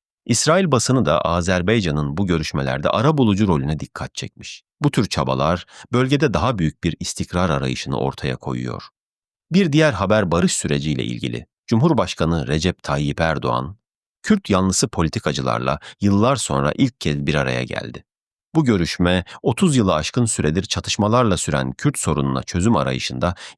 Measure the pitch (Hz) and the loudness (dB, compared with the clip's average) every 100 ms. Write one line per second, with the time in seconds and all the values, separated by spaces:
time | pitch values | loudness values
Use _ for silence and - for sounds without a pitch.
0 | _ _ - 120 - 175 185 127 - 127 | _ _ -2 0 4 4 4 2 2 2
1 | 76 78 - 87 87 92 90 117 87 73 | 4 2 2 0 2 0 2 2 2 0
2 | 73 76 98 82 78 76 69 65 76 98 | -2 -2 0 0 0 -4 -2 -2 0 2
3 | 131 156 117 95 104 80 67 78 - - | 2 2 2 2 2 2 0 -4 -6 -10
4 | 67 - - - - - _ - 143 139 | -10 -10 -12 -12 -18 -18 _ -4 -2 0
5 | 101 - 65 65 73 87 - - - 120 | -2 -2 -2 0 0 0 -4 -20 -2 0
6 | 131 143 143 87 110 113 78 - 87 76 | 2 2 2 2 0 0 -2 -2 -4 -4
7 | - - 85 90 90 69 67 64 - 65 | -8 -8 -4 -2 0 0 -2 -4 -4 -2
8 | 67 - 71 64 - 62 62 50 - _ | -4 -4 -6 -6 -6 -6 -6 -10 -14 _
9 | _ _ _ _ - 170 185 147 156 101 | _ _ _ _ -2 2 4 4 2 2
10 | 95 107 92 85 190 - - 71 73 65 | 2 2 2 2 0 0 -2 -2 -2 -4
11 | 58 58 60 58 - _ - 113 160 120 | -4 -6 -6 -8 -12 _ -2 2 4 2
12 | 90 - 82 82 64 78 85 82 - 71 | 0 0 0 0 0 0 0 -4 -4 -2
13 | 73 71 82 73 67 60 67 101 _ _ | -2 0 0 0 -2 -2 -4 -12 _ _
14 | _ _ - 214 - 95 95 90 - - | _ _ 0 0 2 2 2 2 -2 0
15 | 80 - - 69 65 58 64 78 - - | -2 -2 -4 -2 -2 -2 -2 -4 -6 -2
16 | 101 98 117 135 - 69 71 - 131 - | 2 4 4 2 -2 0 0 2 0 0
17 | - 71 71 73 65 62 64 - - - | -4 -2 0 0 0 -2 -4 -8 -10 -14
18 | _ _ _ _ _ 160 135 101 80 - | _ _ _ _ _ 0 4 2 2 0
19 | 87 90 - - - 117 185 135 98 78 | 2 2 -2 -6 -4 2 2 4 4 2
20 | - - 117 - 80 80 - - - - | 0 -2 -2 0 0 0 -2 -4 -4 -2
21 | 104 120 117 85 - 71 65 - 147 - | 2 2 2 0 0 -2 -2 -2 -2 -2
22 | - 73 69 65 60 87 101 95 65 65 | -2 0 0 -2 -4 0 2 2 0 -4
23 | - 65 87 85 - | -6 -4 -4 -4 -10